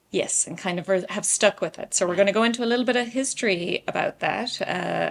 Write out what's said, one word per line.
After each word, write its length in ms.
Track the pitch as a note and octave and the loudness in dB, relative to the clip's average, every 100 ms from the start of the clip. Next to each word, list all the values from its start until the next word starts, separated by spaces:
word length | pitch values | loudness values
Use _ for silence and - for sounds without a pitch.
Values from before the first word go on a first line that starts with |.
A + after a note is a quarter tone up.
| _ | _
Yes, 340 | F#3+ - - - | -2 0 0 -2
and 100 | E3+ | -4
kind 220 | F#3+ F3 | -4 -2
of 100 | E3+ | 0
re-, 160 | F#3+ F#3 | 0 0
have 160 | G3+ - | -4 -2
stuck 340 | - G#3 - | 4 4 4
with 160 | E3 - | -4 -6
it. 160 | - | -4
So 140 | - F3+ | -2 2
we're 80 | |
gonna 160 | F3+ G3+ | 4 4
go 120 | G3+ | 4
into 180 | A3+ A#3 | 2 2
a 80 | A#3 | 0
little 140 | B3 | 0
bit 100 | A#3+ | 2
of 140 | A#3+ A#3 | 0 0
history 760 | B3 C4+ - A3+ F3 F3 - - | -2 -2 0 0 0 0 -4 -2
about 320 | - D3+ - | -2 -2 -2
that. 420 | D#3+ F#3 B3 - | -2 -2 -4 -4
Uh, 480 | - F3+ F3 E3+ E3+ | -4 -2 -2 0 -2